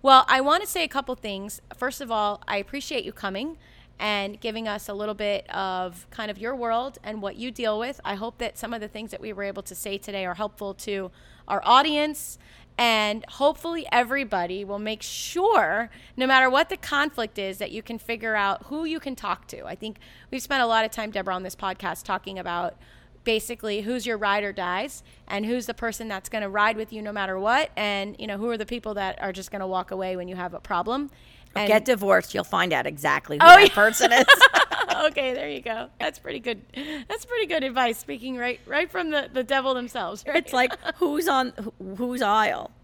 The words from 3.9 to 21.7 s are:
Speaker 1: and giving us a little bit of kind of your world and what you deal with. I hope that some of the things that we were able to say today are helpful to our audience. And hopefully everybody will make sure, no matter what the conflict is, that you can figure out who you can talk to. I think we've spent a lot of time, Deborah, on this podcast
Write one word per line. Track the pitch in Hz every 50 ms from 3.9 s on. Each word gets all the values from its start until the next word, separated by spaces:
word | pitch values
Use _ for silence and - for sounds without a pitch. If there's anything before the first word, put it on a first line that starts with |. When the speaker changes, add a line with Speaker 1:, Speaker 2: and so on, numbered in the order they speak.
| - -
Speaker 1:
and | - 214 208 202 196 196 208 -
giving | - 226 214 214 226
us | 214 202 208 - -
a | 202
little | 196 208 214 214
bit | 208 214 208 202 - - - -
of | 190 196 190 185 185 185 185 175 175 - -
kind | - - 220 214
of | 208 196
your | 214 240 277
world | 254 240 233 226 233 254 277 - - -
and | 208 214 214
what | 202 196 -
you | - 233 254
deal | 220 - 240 220 214
with. | 214 233 254 277 - -
I | - 202
hope | 190 220 233 247 -
that | 240 226 -
some | - - 220 240
of | 226
the | 262
things | 247 - 214 220 220
that | - -
we | - 220
were | 208 190 202
able | 196 196 202 190
to | - 185
say | - - 214 196 196
today | - - 202 196 190
are | 180 175
helpful | 175 214 208 - - 208 196 190
to | - - 214 202 196 190 180 - - - - - - -
our | - 196 202 -
audience. | - 240 262 294 311 294 294 294 302 294 - - - - - - - - - - _ _ -
And | 240 233 226 214 214 208 208 226 - - -
hopefully | - 269 294 311 - - 330 339 330 294 -
everybody | - 240 247 233 262 277 269 208 214 185 175 175 185 196 202
will | 190 202 202
make | 208 214 220 214 -
sure, | - - - - - - 339 370 440 440 370 202 156 185 214 233 226 - - - - -
no | - 254
matter | 262 269 262 262 254
what | 254 277 330 -
the | 392
conflict | - - - 294 277 294 302 - - 226 220 _
is, | - 196 190 190 196
that | 208 -
you | - 220 -
can | - 233 220
figure | - - 233 214 226 226 220
out | 208 202 196 190 - -
who | - 285 302 330
you | 311 320 320
can | - 277 254
talk | - - 196 180 - - -
to. | - - -
I | - 175
think | - 220 220 202 - - - - - - -
we've | - 262
spent | - - 285 269 247
a |
lot | 233 226 226 220
of | 220
time, | - - 214 214
Deborah, | 214 202 190 196 185
on | 180 185
this | 180 -
podcast | - - 190